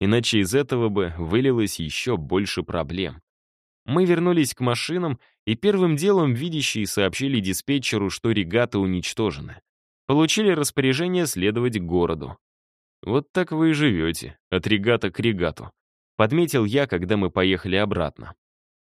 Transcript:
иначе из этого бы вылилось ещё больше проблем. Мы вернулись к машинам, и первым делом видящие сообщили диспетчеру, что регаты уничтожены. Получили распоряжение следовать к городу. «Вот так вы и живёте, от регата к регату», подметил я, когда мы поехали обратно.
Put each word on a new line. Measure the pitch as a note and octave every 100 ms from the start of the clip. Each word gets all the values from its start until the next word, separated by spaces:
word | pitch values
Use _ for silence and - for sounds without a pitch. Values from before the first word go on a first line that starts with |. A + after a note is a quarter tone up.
иначе | G2 A#2 A#2 A2+
из | F#2+
этого | B2+ C#3 B2+ A#2
бы | G2+ F2 E2
вылилось | E2 G#2+ C3+ A#2+ G#2 -
ещё | D#2+ - - G#2+
больше | C#2+ F2+ G2+ -
проблем. | D#2+ F2 D2 F2 F2+ B1+ _ _ _ _ _ _
Мы | - D3
вернулись | F#3 E3+ F3 F3 C#3
к | -
машинам, | B2 A#2+ - F3 E3+ B2 _ _ -
и | A2+
первым | G3+ G3 F3+ D3
делом | F#3 G3+ D3+
видящие | A#2 E3+ D#3+ C3 - G2
сообщили | - G2 F2 C3+ C3
диспетчеру, | F#2+ F#2 - C#3+ B2 A2 G2
что | - A#2
регаты | A2 E2+ G#2+ A#2+ G2+
уничтожены. | F#2+ F2+ E2 - G#2+ C#2+ C#2+ - _ _ _ _ -
Получили | C#3 D#3 - G#3+
распоряжение | E3 C#3+ - C3 C3 F3+ F3+ E3
следовать | - F#2+ A2+ B2 A2
к |
городу. | E2+ F2+ E2+ D#2+ C2+ - _ _ _ _ _ _
«Вот | - B2+ C3+
так | - F3
вы | D#3 D#3+
и |
живёте, | D3+ D3+ F#2 D#2+ E2+ B1 - _
от | F#2 F#2+
регата | G#2+ G#2 A#2 G2+
к | -
регату», | A2+ G2+ E2+ - - - _ _ _ -
подметил | A2 D3+ E3+ C#3+
я, | G#2+ C3 C#3
когда | F2+ F2+ G#2
мы | F#2
поехали | G2 F#2 F#2 G2 F#2
обратно. | G#2+ F#2 D#2 - A1+ - _ _ _ _ _